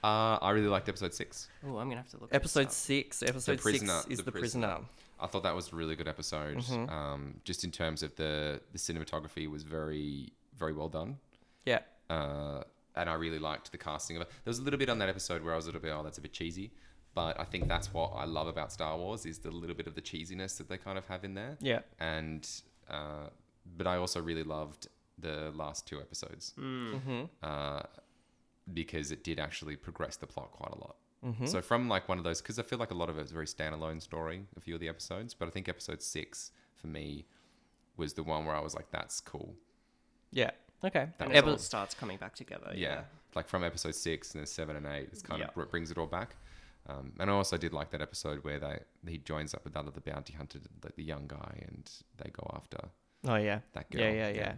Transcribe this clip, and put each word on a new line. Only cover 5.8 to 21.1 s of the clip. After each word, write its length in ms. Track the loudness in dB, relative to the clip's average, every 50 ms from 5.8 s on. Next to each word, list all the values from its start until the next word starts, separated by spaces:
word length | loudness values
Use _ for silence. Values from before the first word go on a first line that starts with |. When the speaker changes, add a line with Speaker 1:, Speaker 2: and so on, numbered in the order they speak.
| 0 0 0
Speaker 1:
good 120 | -2 -2 -4
episode. 500 | -4 -2 -4 -2 -2 0 -2 0 0 -2
Speaker 3:
Mm-hmm. 320 | 0 0 0 0 0 0
Speaker 1:
Um, 440 | -2 -2 0 0 -2 -2 -4 -6 -10 -10 -4
just 200 | -4 -2 -2 -2
in 60 | -4
terms 320 | 0 0 0 0 2 0
of 120 | -2 -4 -2
the, 440 | 0 0 2 2 2 2 0 0 -2 -6 -10
the 60 | -6 -4
cinematography 720 | -2 -2 0 -2 -2 -2 -2 -4 -4 -4 -4 -4 -4 -4
was 120 | -4 -6
very, 680 | -6 -4 -2 -2 0 0 0 0 0 -2 -2 -4 -6 -10 -14 _ _ _ -6 -2
very 160 | -2 0 0
well 140 | 0 -2 -2
done. 260 | -2 -2 -2 -4 -6 -8 -12 _ -20 -20 -20 _ -20 _ 2
Speaker 3:
Yeah. 160 | 2 2 2 2 -2 -20 -20 _ 0
Speaker 1:
Uh, 520 | 0 2 2 0 0 -2 -2 -2 -4 -6 -8 -10 -16 _ _ _ _
and 140 | 0 2 2
I 40 | 2
really 240 | 2 2 0 0 0
liked 340 | 0 0 -2 -2 -6 -10
the 60 | -12 -6
casting 380 | -4 -4 -2 -2 -4 -4 -2
of 60 | -4
it. 60 | -4 -6 -8 -8 -4
There 60 | -2
was 80 | -2 0
a 40 |
little 160 | 2 2 4 4
bit 100 | 4 4
on 80 | 4 4
that 80 | 4 2
episode 340 | 2 0 0 0 0 0
where 120 | 2 2 2
I 20 |
was 80 | 2 0
a 20 | 0
little 120 | -4 -2
bit, 100 | -2 -2
"Oh, 100 | -2 -2
that's 160 | -4 -6 -8 -8
a 20 |
bit 120 | -10 -10
cheesy." 380 | -6 -4 -4 -2 -2 -4 -6 -8 -10 -16 -20 -20 -20 -20 -20 -2 0
But 260 | 2 2 2 2 -2
I 40 | -2
think 220 | -2 0 2 2
that's 260 | 4 4 2 2 0 0
what 180 | 0 0 2 0
I 100 | -2 -2
love 200 | 0 0 0 0
about 240 | 0 0 -2 -4 -4
Star 240 | -2 -2 0 0 0
Wars, 280 | 0 -2 -2 -4 -4 -4
is 120 | -6 -8 -6
the 120 | -6 -6
little 240 | -6 -4 -4 -4 -4
bit 120 | -4 -6
of 80 | -6 -6
the 80 | -8
cheesiness 540 | -8 -6 -6 -6 -6 -6 -4 -4 -4 -4 -4 -6
that 100 | -6 -6
they 80 | -8
kind 220 | -6 -4 -4 -4 -4
of 80 | -4
have 180 | -4